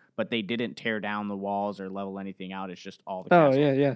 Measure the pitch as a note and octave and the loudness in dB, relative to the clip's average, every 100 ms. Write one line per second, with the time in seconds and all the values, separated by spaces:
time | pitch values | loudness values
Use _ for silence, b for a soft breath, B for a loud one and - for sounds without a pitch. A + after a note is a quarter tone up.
0 | _ - A2 A#2 F#2+ A#2 A#2 - A#2 A2 | _ -4 -2 -2 -2 -2 -2 -2 -2 -2
1 | G#2 G#2 G#2 G2+ G2 G2+ G2+ F#2+ F#2+ G2 | -2 -4 -4 -4 -2 -2 -2 -4 -8 -6
2 | G2 G2 G2 F#2+ F#2 F#2+ F#2+ F2 G2 - | -6 -6 -8 -10 -10 -8 -8 -10 -14 -14
3 | - F#2+ F#2 F3 D3 C3+ D3 C3+ C#3+ | -10 -10 4 6 8 6 4 4 2